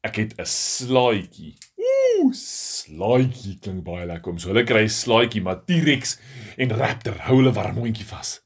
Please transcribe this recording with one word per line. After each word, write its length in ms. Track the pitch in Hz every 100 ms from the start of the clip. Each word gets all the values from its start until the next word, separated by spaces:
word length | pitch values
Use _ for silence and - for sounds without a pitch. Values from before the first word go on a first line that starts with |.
Ek 140 | 110 104
het 180 | 107 -
'n 60 |
slaaitjie." 1120 | 85 - - - 127 127 123 104 85 - 80 - - -
Ooh, 560 | 480 539 523 440 269
slaaitjie 1300 | 262 - - - - - 78 101 127 131 - 101 92
klink 260 | 101 92
baie 220 | 85 90 87
lekker, 260 | 85 90
oom. 60 | 85
So 100 | 85
hulle 160 | 107
kry 200 | 117 110
'n 40 | 110
slaaitjie, 540 | - 120 117 120 110
maar 220 | 92 92
T-Rex 540 | - 170 151 139 - - - - - -
en 120 | 127
Raptor 480 | 107 135 - 113 98
hou 180 | - 131
hulle 160 | 131
warm 240 | 101 - 95
hondjie 280 | 120 110
vas. 360 | 101 - - -